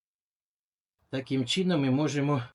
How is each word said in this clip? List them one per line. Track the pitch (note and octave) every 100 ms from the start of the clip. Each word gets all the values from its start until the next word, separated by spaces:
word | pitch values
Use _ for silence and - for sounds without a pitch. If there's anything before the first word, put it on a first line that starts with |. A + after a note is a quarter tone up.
| _ _ _ _ _ _ _ _ _ _ _
Таким | C3+ C3 C3+ B2
чином | - F#3 E3+
ми | C3+
можемо | C3 D3+ C#3+ C#3 C#3+ A#2